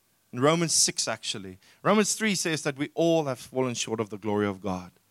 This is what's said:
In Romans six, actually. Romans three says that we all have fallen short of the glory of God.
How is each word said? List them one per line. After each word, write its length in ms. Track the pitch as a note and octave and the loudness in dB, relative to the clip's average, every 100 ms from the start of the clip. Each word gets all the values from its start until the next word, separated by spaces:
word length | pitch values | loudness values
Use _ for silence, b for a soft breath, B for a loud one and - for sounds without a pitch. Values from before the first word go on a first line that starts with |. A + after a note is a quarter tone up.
| _ _ _ | _ _ _
In 80 | A#2+ | 0
Romans 340 | C#3+ E3+ E3 | 2 4 2
six, 340 | - - - A#2+ | 2 2 0 -4
actually. 520 | A2 - A2+ F#2+ F#2 b b | -4 -6 -8 -10 -16 b b
Romans 320 | D#3 G#3+ G3+ | 2 4 2
three 220 | - A3 F3+ | 0 0 0
says 260 | F3 D#3 | 0 -2
that 160 | D3+ C3 | -2 -4
we 120 | C#3+ | -4
all 320 | - E3 E3 C#3+ | 0 2 4 0
have 140 | B2 | -4
fallen 340 | - B2+ B2+ | -6 -2 -2
short 260 | A2+ A#2 A2+ | -2 -4 -4
of 100 | G#2 | -4
the 80 | G#2 | -4
glory 300 | G#2 G#2 G#2 | -2 2 0
of 140 | F#2+ | -2
God. 300 | G2+ F2+ F2+ _ _ | -4 -6 -8 _ _